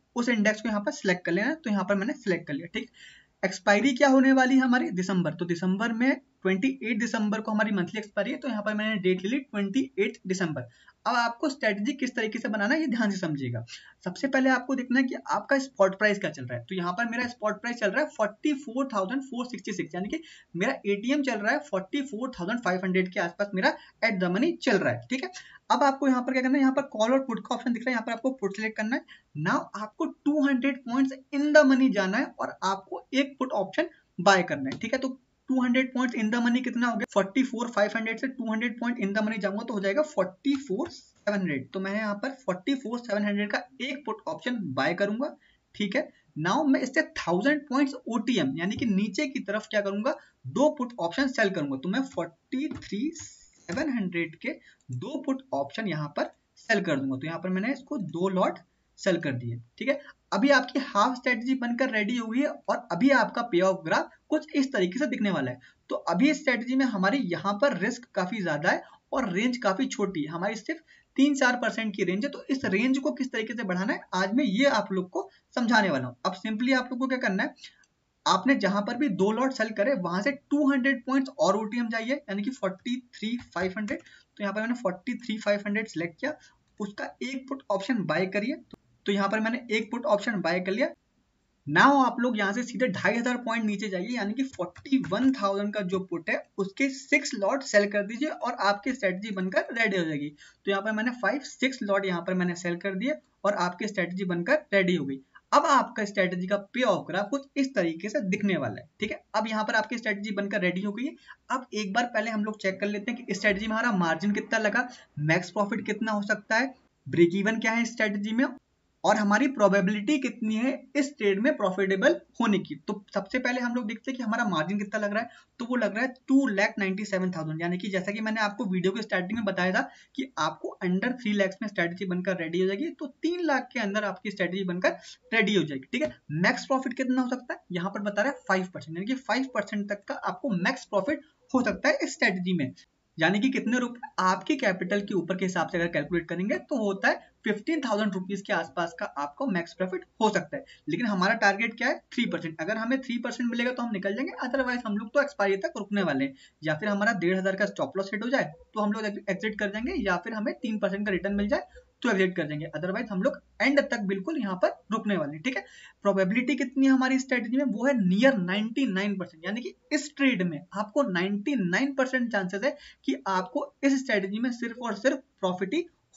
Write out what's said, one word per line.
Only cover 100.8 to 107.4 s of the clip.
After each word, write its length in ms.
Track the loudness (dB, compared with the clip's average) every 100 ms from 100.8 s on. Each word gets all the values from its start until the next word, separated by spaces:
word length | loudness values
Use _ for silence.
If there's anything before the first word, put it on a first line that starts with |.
पर 100 | 0
मैंने 180 | -2 -2 0
five, 200 | -2 -2
six 360 | -6 -4 -4 -2
lot 240 | 0 0 2
यहाँ 140 | -2
पर 120 | 0
मैंने 200 | 0 0
sell 220 | -2 -4 -4
कर 180 | -4
दिए 200 | -2 -2 -4 -8 _
और 100 | -2 0
आपकी 280 | 0 -2 -4
स्ट्रेटजी 360 | -2 -4 -2
बनकर 400 | -2 -2 2 0 2
ready 240 | 2 4 2
हो 80 |
गई। 140 | -2 -8 -12 -20 _
अब 140 | 4 6
आपका 380 | 4 2 -2
स्ट्रेटजी 420 | -2 0 0 0 -2
का 100 | -2 -2
पे 80 | 0
ऑफ 220 | 2 2 0
graph 200 | -4 -2
कुछ 160 | -4